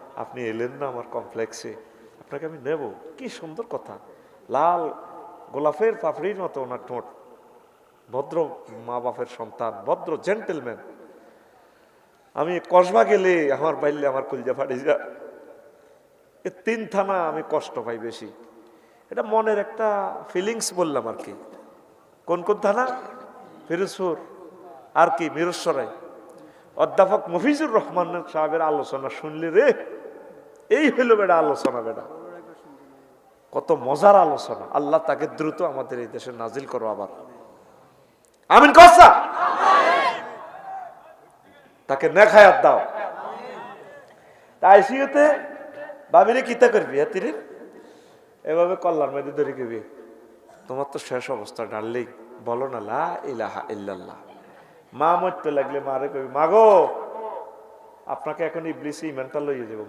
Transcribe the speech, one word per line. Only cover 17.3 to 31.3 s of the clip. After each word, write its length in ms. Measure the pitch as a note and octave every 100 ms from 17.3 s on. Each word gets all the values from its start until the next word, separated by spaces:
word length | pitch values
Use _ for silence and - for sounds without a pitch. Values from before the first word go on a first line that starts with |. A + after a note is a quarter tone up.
| D#3 D3+
কষ্ট 280 | D#3 - C3+
পাই 200 | A2+ A#2
বেশি। 340 | A2+ A2 G#2+ - - - - _ _ _ -
এটা 120 | G#3+
মনের 360 | A3+ A3 A3 G#3
একটা 560 | G3+ - A3 G#3 F#3+ - -
ফিলিংস 420 | F3+ G3 A3+ -
বললাম 340 | F3+ E3 C#3 A2+
আর 60 |
কি। 180 | - - G2 - - - - _ _ _ _ -
কোন 160 | F3
কোন 160 | F3 G3+
থানা? 280 | G3+ G#3 B3+ B3+ - - - - - - -
ফিরোজপুর, 480 | E3+ F#3+ - F#3 D#3 - - - - - - -
আর 140 | D#3 E3+ -
কি? 120 | D#3
মিরসরাই। 560 | C#3+ F3 E3+ F3 C#3 A2 - - - - - - - - -
অধ্যাপক 440 | D3+ - F#3+ - -
মফিজুর 400 | E3+ B3 D4 D4+
রহমান 520 | A3 - E3+ E3+ F3 D#3+
সাহেবের 280 | D#3 D#3 D#3+
আলোচনা 480 | D#3 D3+ B2+ C3+ C3+
শুনলে 400 | - D#3 D#3 E3
রে, 220 | E3+ C#4 - - - - - - - - - -
এই 220 | B3+ D4+
হইল 260 | - A#3+ A3
বেটা 220 | F#3+